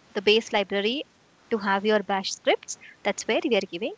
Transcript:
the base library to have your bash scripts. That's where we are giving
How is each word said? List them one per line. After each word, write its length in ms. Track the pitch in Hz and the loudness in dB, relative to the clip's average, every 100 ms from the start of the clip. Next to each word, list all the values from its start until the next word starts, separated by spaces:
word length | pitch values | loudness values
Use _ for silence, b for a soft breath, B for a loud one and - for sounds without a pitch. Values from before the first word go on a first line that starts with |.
| _ | _
the 80 | 214 | -2
base 320 | 196 220 226 | 4 4 2
library 520 | 220 190 196 208 269 - _ _ _ _ | -2 0 0 0 -2 -6 _ _ _ _
to 60 | 226 | -4
have 300 | 202 196 214 | 0 0 2
your 140 | 214 | 2
bash 300 | 196 196 185 | 2 -4 -4
scripts. 440 | - - 403 - - B B | -4 0 0 -2 -16 B B
That's 220 | 202 196 - | -4 -4 -2
where 140 | 254 | -2
we 140 | 320 214 | 2 0
are 120 | 196 | 0
giving 240 | 170 247 | -6 -8